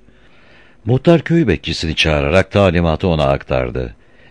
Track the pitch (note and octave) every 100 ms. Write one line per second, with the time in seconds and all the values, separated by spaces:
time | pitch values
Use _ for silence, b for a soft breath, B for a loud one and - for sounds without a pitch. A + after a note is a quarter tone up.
0 | _ b b b b b b b - B2+
1 | E3+ E3 - E3+ A#2+ D#2 - D#2 D#2+ D#2
2 | E2 D2+ C#2+ F#2 F#2 G#2 F#2+ E2+ E2+ D#2
3 | F#2+ D#2 C#2 C#2 - C2+ B1+ A#1+ A#1+ -
4 | b b b